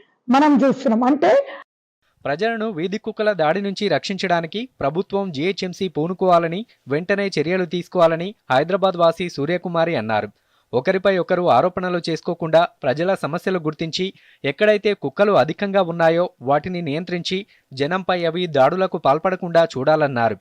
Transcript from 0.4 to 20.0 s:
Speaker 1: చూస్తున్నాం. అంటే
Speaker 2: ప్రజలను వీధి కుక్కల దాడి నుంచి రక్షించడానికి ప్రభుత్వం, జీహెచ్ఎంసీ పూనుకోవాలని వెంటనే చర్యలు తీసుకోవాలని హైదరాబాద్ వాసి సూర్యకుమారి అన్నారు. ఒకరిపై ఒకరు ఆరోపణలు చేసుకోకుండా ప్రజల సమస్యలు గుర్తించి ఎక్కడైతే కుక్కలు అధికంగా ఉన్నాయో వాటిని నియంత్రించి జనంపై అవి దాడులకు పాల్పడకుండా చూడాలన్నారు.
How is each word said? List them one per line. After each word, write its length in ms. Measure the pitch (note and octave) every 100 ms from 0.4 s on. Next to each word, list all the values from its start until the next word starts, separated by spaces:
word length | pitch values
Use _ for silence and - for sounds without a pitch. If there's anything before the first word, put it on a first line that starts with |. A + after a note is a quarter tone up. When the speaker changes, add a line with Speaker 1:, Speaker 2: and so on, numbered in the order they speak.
| D4+ C#4
Speaker 1:
చూస్తున్నాం. 400 | C4+ - C4+ A3
అంటే 420 | B3 D4 E4+ C5+ C#5 - - _ _ _ _ _
Speaker 2:
ప్రజలను 460 | C#3 D3 A3 A3+ A3+
వీధి 280 | E3+ F#3 G#3+
కుక్కల 340 | A3+ G#3+ G#3+
దాడి 300 | F#3+ D3+ F3+
నుంచి 260 | G3+ F#3 G3+
రక్షించడానికి 800 | E3+ - F#3+ F#3+ E3+ E3 G#3 B3+ -
ప్రభుత్వం, 520 | C#3+ D#3+ G3+ G3 G3
జీహెచ్ఎంసీ 560 | C#3 F3 F#3 F#3 F3 F#3
పూనుకోవాలని 760 | D3 E3 F#3 F#3 E3+ E3+ F3 A#3 _ -
వెంటనే 420 | C#3+ F3+ G3+ G3 D#3+
చర్యలు 240 | D3+ F#3
తీసుకోవాలని 680 | F3 F3+ - F#3 E3 E3 F3+ - -
హైదరాబాద్ 440 | C3 D#3+ F#3+ F#3+ F3
వాసి 340 | E3+ E3+ F3
సూర్యకుమారి 680 | - C#3 F3 F#3 E3+ E3 D3
అన్నారు. 320 | A2 G#2+ G#2 _ _ _ _
ఒకరిపై 440 | A#2 C#3 F#3+ G3 F#3
ఒకరు 320 | E3 F3+ F3
ఆరోపణలు 500 | B2 F3 F#3 F3+ F3 E3
చేసుకోకుండా 580 | D#3+ - E3+ E3 D#3+ E3+ _
ప్రజల 320 | C#3+ D3 F3
సమస్యలు 440 | F#3+ D3 E3+ - F#3
గుర్తించి 540 | D3+ E3 E3 - F#3 - _ _
ఎక్కడైతే 500 | C#3 - G#3+ G#3 G#3+
కుక్కలు 380 | G3+ C#3+ - G#3
అధికంగా 500 | F3 D3 - G3+ G3
ఉన్నాయో 480 | F3 E3+ E3 E3 F3+ _
వాటిని 400 | B2 D3 F#3 F3
నియంత్రించి 640 | E3 D3 F3+ F3+ - F#3 G3+ _ _
జనంపై 520 | C3 C#3+ F#3 E3 F3+
అవి 220 | E3 E3+ F3+
దాడులకు 520 | C#3 C3 F3+ F#3+ F3
పాల్పడకుండా 680 | - D#3 F#3+ F#3 F3+ E3+
చూడాలన్నారు. 720 | E3 C3 C#3 D#3